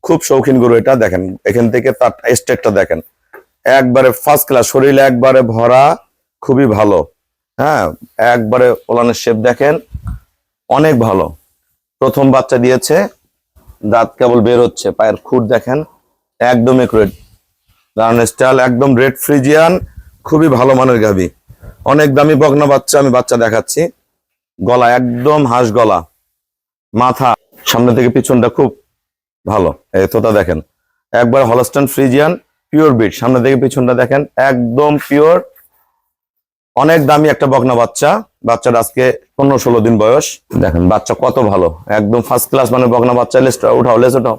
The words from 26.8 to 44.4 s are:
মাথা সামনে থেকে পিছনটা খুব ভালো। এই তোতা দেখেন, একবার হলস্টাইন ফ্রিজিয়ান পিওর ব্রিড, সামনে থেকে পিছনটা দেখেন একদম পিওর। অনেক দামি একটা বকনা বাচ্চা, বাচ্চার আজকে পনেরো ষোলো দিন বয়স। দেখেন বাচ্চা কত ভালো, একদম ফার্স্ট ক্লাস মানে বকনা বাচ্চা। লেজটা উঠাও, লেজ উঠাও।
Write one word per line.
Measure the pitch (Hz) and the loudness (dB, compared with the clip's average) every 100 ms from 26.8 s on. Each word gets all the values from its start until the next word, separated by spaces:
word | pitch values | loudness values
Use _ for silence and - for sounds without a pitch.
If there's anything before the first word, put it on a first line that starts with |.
| _ | _
মাথা | 110 127 127 127 110 _ _ | -2 -2 0 -2 -2 _ _
সামনে | - 117 123 | -4 0 2
থেকে | 117 127 | 2 0
পিছনটা | 123 - 127 117 - | 0 0 0 0 0
খুব | 135 - _ _ _ _ _ _ 92 | -4 -4 _ _ _ _ _ _ -6
ভালো। | 104 85 71 _ | -2 -2 -4 _
এই | 95 95 | -4 -2
তোতা | 113 113 | 0 0
দেখেন, | 104 87 80 - _ _ _ _ | 0 0 -6 -8 _ _ _ _
একবার | 117 120 135 | -2 2 2
হলস্টাইন | 123 120 123 143 135 | 2 0 0 -2 -4
ফ্রিজিয়ান | - 135 131 156 175 _ _ _ | -2 0 2 0 -4 _ _ _
পিওর | 147 156 | 0 2
ব্রিড, | 120 104 - | 2 -2 -2
সামনে | 117 127 | -2 0
থেকে | 123 135 | 0 0
পিছনটা | 131 139 123 | -2 -2 -2
দেখেন | 123 123 139 143 - 135 | 0 0 -2 -4 -2 -2
একদম | 127 120 120 147 147 - | -2 -2 0 0 -2 -2
পিওর। | 143 156 180 - _ _ _ _ _ _ _ _ _ _ _ _ - | 0 2 2 -4 _ _ _ _ _ _ _ _ _ _ _ _ -2
অনেক | 151 165 139 | 2 2 2
দামি | 147 156 | 2 2
একটা | 139 143 | 0 0
বকনা | 131 123 | 0 0
বাচ্চা, | 120 117 - 143 208 220 _ | 0 -2 0 -2 -2 -6 _
বাচ্চার | 113 117 127 117 | -4 -2 0 -2
আজকে | 117 - 127 - _ | -2 -2 -2 -2 _
পনেরো | - 139 131 | -2 0 0
ষোলো | 131 120 | 0 0
দিন | 107 113 | 2 2
বয়স। | 107 135 151 - _ 87 | 2 0 -2 -12 _ -4
দেখেন | 90 85 90 | -2 0 0
বাচ্চা | 107 - 117 | 0 -2 -4
কত | 131 123 107 | -2 0 0
ভালো, | 98 85 78 - 107 | 0 -2 -4 -4 -2
একদম | 104 117 | 0 -2
ফার্স্ট | 107 123 - | -2 -4 -2
ক্লাস | 135 123 | -2 0
মানে | 127 123 | 0 0
বকনা | 120 117 | 2 2
বাচ্চা। | 120 117 131 | 0 0 0
লেজটা | 131 120 113 120 | 0 0 0 0
উঠাও, | 123 117 | 2 2
লেজ | 123 131 | 2 0
উঠাও। | 120 110 | -2 -6